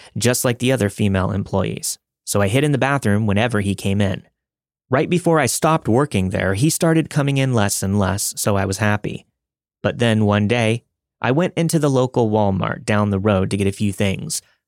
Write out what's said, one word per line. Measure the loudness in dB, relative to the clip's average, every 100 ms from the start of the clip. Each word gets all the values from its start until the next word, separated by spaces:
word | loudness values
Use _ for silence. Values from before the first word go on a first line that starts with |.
| -14 -4
just | 0 0 0
like | 0
the | 0
other | 2 0
female | 0 0 0 0
employees. | -2 -2 -2 -2 -4 -8 -10 _ _
So | -4 0
I | 2
hid | 2
in | 0
the | 0
bathroom | 0 0 2 2 2
whenever | 2 0 0
he | -2
came | -2 -2 0
in. | 0 -2 -10 _ _ _ _ _ -2
Right | 0 0
before | 0 2 2
I | 2
stopped | 0 0 0 2
working | 2 2 0 -2
there, | 0 -2
he | 0 0
started | 0 2 2 0
coming | -2 0 0
in | 0 0
less | 0 -2
and | -2 0
less, | 0 -2 -6 -4
so | -2 0
I | -2
was | -2
happy. | 0 0 -4 -10 -16 _ _ _ _ _
But | -6 0
then | 0 2 2
one | 2 2
day, | 0 0 -2 -6 _ _ _
I | -2
went | 0 0 -2
into | -2 0
the | 2
local | 2 2 0 0
Walmart | 2 0 0 -2 -4 -2
down | 0 2
the | 0
road | 2 2 2
to | 0
get | -2
a |
few | 0 -2
things. | 0 -2 -2 -6 -10 -10 _